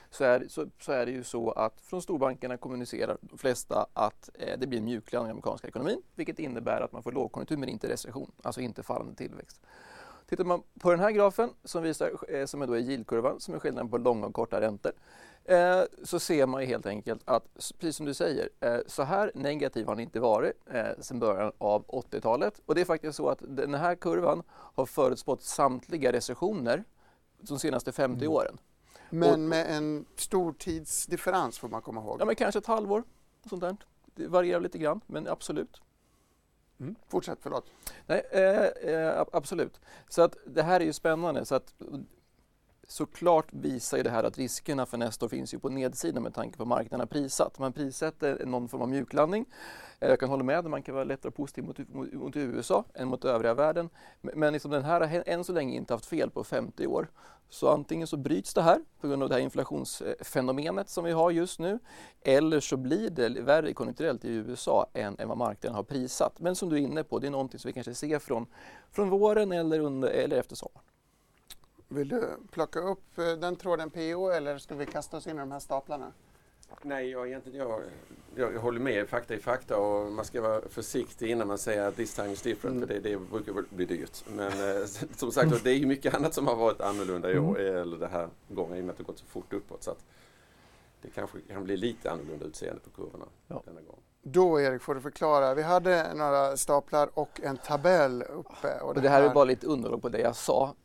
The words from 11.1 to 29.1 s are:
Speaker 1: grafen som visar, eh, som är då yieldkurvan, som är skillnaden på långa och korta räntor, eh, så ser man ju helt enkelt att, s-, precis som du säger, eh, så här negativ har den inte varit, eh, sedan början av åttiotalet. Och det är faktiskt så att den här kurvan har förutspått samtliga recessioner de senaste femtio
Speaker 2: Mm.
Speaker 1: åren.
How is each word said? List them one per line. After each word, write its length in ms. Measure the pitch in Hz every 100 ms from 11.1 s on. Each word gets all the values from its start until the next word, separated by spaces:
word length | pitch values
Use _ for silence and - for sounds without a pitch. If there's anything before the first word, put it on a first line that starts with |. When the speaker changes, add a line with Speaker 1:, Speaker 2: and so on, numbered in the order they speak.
Speaker 1:
grafen 400 | 214 202 190 240 -
som 180 | - 175
visar, 300 | 165 151 156 147 -
eh, 180 | 143 135
som 160 | 143
är 40 | 135
då 120 | 117
yieldkurvan, 640 | 120 135 110 117 123 -
som 140 | -
är 40 | 156
skillnaden 320 | 151 127 123
på 80 | 120
långa 280 | 120 117 104
och 80 |
korta 260 | 107 113 104
räntor, 320 | 110 104 90 - - - - - -
eh, 340 | 180 175 185 185 -
så 140 | - 175
ser 260 | - 165 131
man 140 | 131
ju 60 | 131
helt 200 | 113 104
enkelt 360 | 104 104 113
att, 200 | - 120 - -
s-, 140 | - -
precis 180 | 165 147
som 100 | 151
du 80 |
säger, 340 | 139 175 135 - -
eh, 180 | 120 120 -
så 160 | -
här 300 | 139 196 208
negativ 520 | 127 135 147 139 117 110
har 80 |
den 80 | 107
inte 180 | 117 113
varit, 320 | 120 107 156 - -
eh, 200 | 120 110 -
sedan 180 | - 127
början 320 | 113 95 104 -
av 260 | 104 104 -
åttiotalet. 720 | 135 - 107 110 120 202 - -
Och 80 |
det 60 | 156
är 40 |
faktiskt 320 | 180 160 156 143
så 120 | 143
att 100 | 131 -
den 260 | 135 139
här 200 | 143 170
kurvan 480 | 175 175 170 175 160 -
har 360 | - - - 135
förutspått 560 | - 131 127 - 131
samtliga 720 | - - 143 127 - 165 127
recessioner 720 | 120 - 123 185 214 120 135 220 _ _ _ _ _
de 180 | - 143
senaste 340 | 156 127 117
femtio 320 | 127 135 123
Speaker 2:
Mm. 80 | 147 151
Speaker 1:
åren. 220 | - - _ _ _ - -